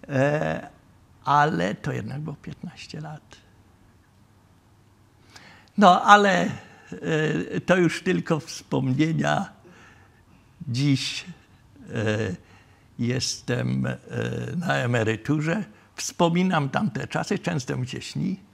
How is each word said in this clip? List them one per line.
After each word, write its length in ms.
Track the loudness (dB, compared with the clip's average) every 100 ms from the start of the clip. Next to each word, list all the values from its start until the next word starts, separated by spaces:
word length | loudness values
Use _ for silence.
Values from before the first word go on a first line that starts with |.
| -4
e, 600 | 0 2 2 -2 -4 -8 -18 _ -20 _ -12 0
ale 500 | 2 2 2 -2 -2
to 160 | -6
jednak 300 | -6 -6 -8
było 140 | -10 -12
piętnaście 680 | -14 -12 -14 -14 -16 -14
lat. 340 | -14 -16 -20 -20 _ _ _ _ -20 _ _ _ _ _ _ _ _ _ _ _ _ _ -20 -20 -20 -20 -12 6
No, 260 | 8 8
ale, 380 | 8 8 8 4 0 -4 -12 -20 -16 -10 -2 0 0 -2 -2 -6
e, 60 |
to 160 | 2 4
już 260 | 4 2
tylko 360 | -2 -2 0 -2
wspomnienia. 1120 | -2 -16 -4 -2 0 2 2 2 2 0 -2 -10 -20 -20 -20 -20 -20 -20 -20 -20 -20 -16 -6
Dziś, 580 | 0 2 2 0 -8 -12 -18 -20 -20 _ -20 -10
e, 420 | -4 -2 0 -2 -6 -12 -20 -20 -20 _ -6
jestem, 840 | -2 -2 -4 -6 -4 -4 -2 -2 -4
e, 120 | -6 -8 -6 -4 -4 -6 -6
na 180 | -2 -2
emeryturze. 880 | 0 0 0 -2 -2 -2 0 -4 -6 -14 -20 -12
Wspominam 760 | -12 0 2 2 2 0 0
tamte 380 | -2 -2 -4 -6
czasy, 320 | -6 -4 -4
często 380 | -2 -4 -4 -6
mi 100 | -6
się 140 | -8
śni. 380 | -10 -6 -4 -6 -10